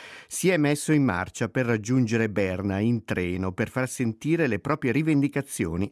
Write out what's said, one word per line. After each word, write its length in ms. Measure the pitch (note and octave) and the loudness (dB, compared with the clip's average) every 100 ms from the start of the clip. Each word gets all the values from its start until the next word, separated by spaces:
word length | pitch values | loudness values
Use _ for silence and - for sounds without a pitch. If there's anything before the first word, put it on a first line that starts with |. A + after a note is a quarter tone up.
| - - - | -14 -20 -14
si 220 | - F3 | -2 2
è 80 | F3 | 4
messo 340 | D3 D3 - | 2 2 2
in 100 | D3+ | 4
marcia 460 | C3 F2+ F#2 - A2+ | 4 2 -4 -4 -2
per 160 | C3 | 0
raggiungere 640 | A#2+ A2+ G#2 C3 A2+ A2+ A2 | 0 0 2 2 2 2 0
Berna 500 | G2+ F#2+ F#2 G2 G2 | 0 0 0 0 0
in 280 | A2+ A#2 - | 2 0 -2
treno, 460 | F#2+ F2+ F2+ F#2+ | -2 0 -2 -2
per 180 | F#2 G#2+ | -2 -2
far 180 | B2+ B2+ | -2 -4
sentire 580 | - A#2+ A2 C#3+ E3 C#3+ | -2 -4 -2 -2 0 0
le 120 | G2+ | 0
proprie 340 | - D3 B2+ | -2 -2 0
rivendicazioni 960 | A#2+ D#3 C#3+ C#3 C#3+ C#3 - F2+ E2+ G2 | 0 2 2 2 -2 -6 -4 -2 -2 -4